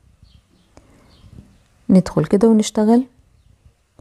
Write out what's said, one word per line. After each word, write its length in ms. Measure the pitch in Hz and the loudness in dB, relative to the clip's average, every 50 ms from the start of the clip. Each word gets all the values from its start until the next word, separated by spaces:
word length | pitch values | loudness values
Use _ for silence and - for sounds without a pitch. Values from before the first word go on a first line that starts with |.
| _ _ _ _ _ _ _ _ _ _ _ _ _ _ _ - _ _ _ _ _ _ _ _ - - - - - _ _ _ _ _ _ _ _ - | _ _ _ _ _ _ _ _ _ _ _ _ _ _ _ -20 _ _ _ _ _ _ _ _ -20 -20 -20 -20 -20 _ _ _ _ _ _ _ _ 0
ندخل 360 | 196 185 180 - - 165 151 | 0 0 0 0 -4 -6 -2
كده 220 | - - 196 226 | -2 -2 0 2
ونشتغل 560 | 226 226 214 214 - - 220 214 214 233 240 262 - _ _ _ _ _ _ _ _ _ _ _ _ _ _ _ _ _ - | 2 2 0 -2 -4 -4 -2 0 2 2 0 0 -4 _ _ _ _ _ _ _ _ _ _ _ _ _ _ _ _ _ -20